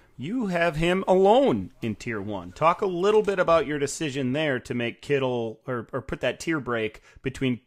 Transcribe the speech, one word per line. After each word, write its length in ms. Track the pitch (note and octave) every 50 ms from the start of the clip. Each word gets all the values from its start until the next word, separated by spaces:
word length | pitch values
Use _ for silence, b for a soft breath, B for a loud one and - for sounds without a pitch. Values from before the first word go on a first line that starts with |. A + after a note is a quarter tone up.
| _ _ _
you 300 | - A#2+ D#3+ A#3 C4+ A3+
have 300 | G3 F3 E3+ E3+ F3 D3+
him 260 | D#3 E3+ F3 F3+ F#3+ F#3+ -
alone 640 | F#3+ F#3 F#3+ G3 A3 C4 C#4+ A#3 C#3 G2+ F#2 - - -
in 140 | - A#2 G#2
tier 260 | - - A#2+ A2+ G#2
one. 300 | F#2+ G#2+ G#2 F#2+ F2 F2+
Talk 300 | - - D3+ E3 F3+ -
a 40 | G#3+
little 340 | F#3+ F3+ E3+ F3+ G#3 G#3+ G#3+
bit 200 | G#3 G#3 G3 F3+
about 260 | E3+ E3+ E3 E3 C#3+
your 140 | C3 D3+ D3
decision 520 | C#3+ C#3 - - D#3+ D3 B2 C#3+ C3+ B2
there 280 | B2+ D3+ D#3+ D3 C3 A#2+
to 120 | - -
make 300 | B2 A#2+ A#2+ A#2 G#2 -
Kittle 560 | - - C#3+ C3+ C3+ B2+ B2 A#2+ A2+ A2 A2 - -
or, 220 | C#3 B2+ A#2 G#2+ -
or 80 | - C3
put 200 | - - - C#3
that 180 | - B2+ - -
tier 220 | - E3+ E3 D3+
break 420 | A#2+ A#2+ A#2+ A2+ A2 G#2+ - - _ - - -
between 380 | - C3+ C3 - C#3 B2+ B2 A2 _